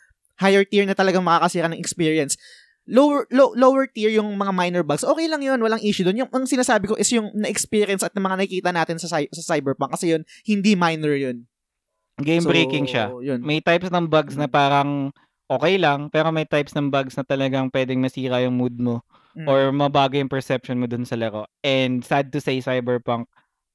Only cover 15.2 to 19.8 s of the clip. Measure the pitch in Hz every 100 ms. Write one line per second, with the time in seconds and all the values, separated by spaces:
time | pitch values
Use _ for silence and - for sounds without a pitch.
15.2 | _ _ - 131 160 190 160 143 147 156
16.2 | 156 160 156 151 147 151 143 139 135 -
17.2 | 131 135 135 135 131 135 127 127 131 -
18.2 | 131 127 127 123 123 120 123 117 - _
19.2 | _ 156 156 135 135 143